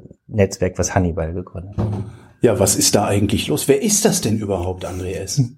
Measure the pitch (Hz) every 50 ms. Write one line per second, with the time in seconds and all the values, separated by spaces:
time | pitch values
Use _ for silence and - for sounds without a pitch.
0 | - - - _ _ - - 101 98 95 - - 92 92 - - 90 - - -
1 | 90 87 80 87 80 80 85 95 90 - - 90 85 98 104 - 107 107 107 101
2 | 104 - - - - - _ _ - 123 104 95 95 92 - - - - - 107
3 | 104 - 101 101 101 98 107 87 - - 151 139 - - 135 139 - 214 208 -
4 | - 214 - - - 123 107 104 107 98 98 90 87 90 92 90 92 92 92 92
5 | 92 90 92 92 98 - - 147 127 117 -